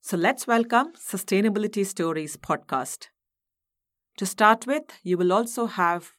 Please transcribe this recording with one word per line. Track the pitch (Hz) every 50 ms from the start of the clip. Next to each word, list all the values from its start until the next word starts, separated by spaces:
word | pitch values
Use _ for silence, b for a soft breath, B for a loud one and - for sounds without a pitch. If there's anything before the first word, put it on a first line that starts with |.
So | _ - -
let's | 175 170 208 269 262 -
welcome | - 233 240 233 233 233 233 269 330 -
Sustainability | - - - - 185 - - 196 190 208 220 202 214 214 214 214 208 196
Stories | 196 - - 170 165 160 156 156 147 - -
podcast. | - - 165 - - - 143 131 127 - - - - - _ _ _ _ _ _ _ _ _ _ _ _ _ _ _ _ _ _ _ _ _
To | - 202
start | 190 - - 220 214 220 220 -
with, | 247 277 302 302 - - -
you | _ 180 180 175
will | 180 180 180
also | 208 240 233 - 247 233
have | 226 - - 180 170 175 175 170 - _